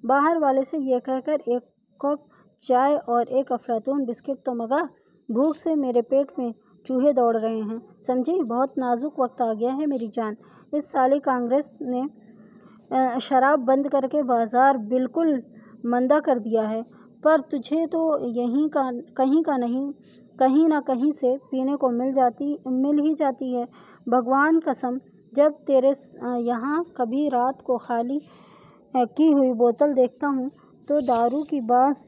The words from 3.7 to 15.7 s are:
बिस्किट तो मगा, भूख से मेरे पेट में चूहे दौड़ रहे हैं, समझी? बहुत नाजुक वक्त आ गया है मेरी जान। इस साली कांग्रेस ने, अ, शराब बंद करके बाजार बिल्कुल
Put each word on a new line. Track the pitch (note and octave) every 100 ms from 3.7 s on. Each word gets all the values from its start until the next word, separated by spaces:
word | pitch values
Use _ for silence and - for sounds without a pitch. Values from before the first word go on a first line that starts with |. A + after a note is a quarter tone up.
| A3+ A#3 C#4+
बिस्किट | B3 A3+ - C4+ -
तो |
मगा, | A#3+ A3+ C#4+ - _ _ _ -
भूख | A3+ D4+ D4+
से | E4
मेरे | D#4 C4 A#3+
पेट | A3+ C4+ C#4 -
में | A#3+ A3+ _ _ -
चूहे | C4 C#4+
दौड़ | C4 A#3 A3+
रहे | A3 A3+
हैं, | G#3+ A3+ - - -
समझी? | B3+ B3+ F4+
बहुत | B3 A#3 C4+ C#4
नाजुक | B3 A#3+ C#4+ C#4+
वक्त | B3 -
आ | A#3
गया | G#3+ A#3+
है | C4+ D4+
मेरी | C4+ A3+
जान। | A3 A3 G#3 - - _
इस | D4+ D4
साली | D4 C4 C#4+
कांग्रेस | C#4 B3+ A#3+ C4+ D4 -
ने, | C4 B3 C#4 - - - - - - - _
अ, | C4 C4 B3
शराब | - C4+ C4 D4
बंद | A#3+ C4 C#4
करके | C#4 B3+ D4+
बाजार | B3+ A#3+ A3+ A#3+ C4+ C4+
बिल्कुल | G#3 B3+ B3+ E4 E4 C4+ - - -